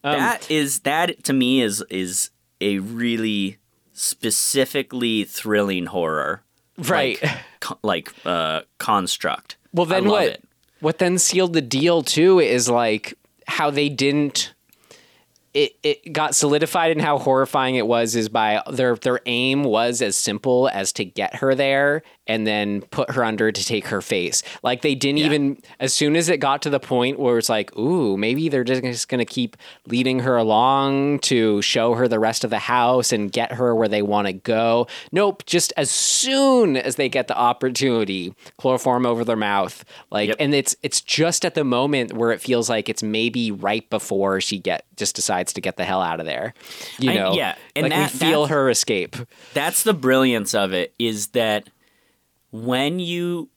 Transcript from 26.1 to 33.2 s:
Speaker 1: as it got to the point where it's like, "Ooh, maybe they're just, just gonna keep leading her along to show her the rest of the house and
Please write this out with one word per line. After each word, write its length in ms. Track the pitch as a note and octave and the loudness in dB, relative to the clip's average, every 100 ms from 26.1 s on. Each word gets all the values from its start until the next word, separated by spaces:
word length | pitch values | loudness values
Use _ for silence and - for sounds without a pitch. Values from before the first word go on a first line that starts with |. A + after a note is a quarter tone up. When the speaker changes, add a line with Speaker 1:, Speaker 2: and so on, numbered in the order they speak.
| D#3+ | 2
Speaker 1:
as 120 | E3 | 2
it 100 | D#3+ | 0
got 220 | C3+ C#3+ | 0 -2
to 80 | D3+ | 0
the 100 | C#3 | -2
point 400 | - B2+ B2 C3+ | 0 0 0 0
where 180 | C3 A#2+ | 2 2
it's 100 | - | 2
like, 260 | A2 G2 - | -2 -2 -4
"Ooh, 380 | A#2+ F3+ A#2+ F#2+ | -2 0 0 0
maybe 320 | G#2+ C3+ D#3+ | 0 0 0
they're 160 | C#3 | 0
just, 180 | A#2+ C3 | 0 -2
just 260 | B2+ A#2 - | -2 -6 -4
gonna 160 | B2+ | -4
keep 320 | A2+ - A#2+ - - - - | -2 -4 -6 -6 -20 -20 -4
leading 320 | A#2+ B2+ C3 | -2 0 0
her 180 | B2+ B2 | 2 2
along 840 | A2 G#2+ B2+ C3+ C#3 C#3 C#3 C#3+ | 4 4 4 4 2 0 0 0
to 420 | - B2 A2 G#2 | 0 2 4 2
show 320 | G2+ - A#2 | 0 0 2
her 140 | A#2 B2 | 2 2
the 100 | A2 | 2
rest 240 | A2 A2+ | 0 0
of 80 | A#2+ | -2
the 80 | A2 | -4
house 540 | - B2 A#2+ B2+ A#2 | 0 2 4 2 2
and 180 | A2+ | 0